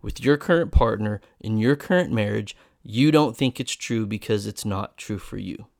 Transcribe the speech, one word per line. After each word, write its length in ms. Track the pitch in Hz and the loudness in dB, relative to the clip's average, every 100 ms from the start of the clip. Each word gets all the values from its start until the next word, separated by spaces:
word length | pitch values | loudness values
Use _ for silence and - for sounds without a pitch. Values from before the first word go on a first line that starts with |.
with 180 | 170 - | -10 -4
your 160 | 131 143 | 2 2
current 360 | - 170 - | 4 2 6
partner, 500 | - 113 110 107 104 _ _ | 4 4 2 -2 -4 _ _
in 180 | 110 107 | -4 2
your 180 | 117 143 | 2 2
current 360 | - 180 180 | 2 2 2
marriage, 440 | 113 104 107 104 - _ _ | 0 0 -4 -6 -14 _ _
you 300 | - 110 147 | -6 2 4
don't 260 | 151 147 110 | 6 2 0
think 220 | 131 - | -2 -2
it's 160 | 123 - | -8 -8
true 300 | - 113 107 | -4 -2 -2
because 400 | 107 - 107 104 | -6 -2 -2 -2
it's 180 | 98 107 | -6 -6
not 320 | 95 - - | -4 -6 -12
true 220 | - 101 | -8 -8
for 180 | - - | -8 -10
you. 300 | 95 67 - | -8 -10 -14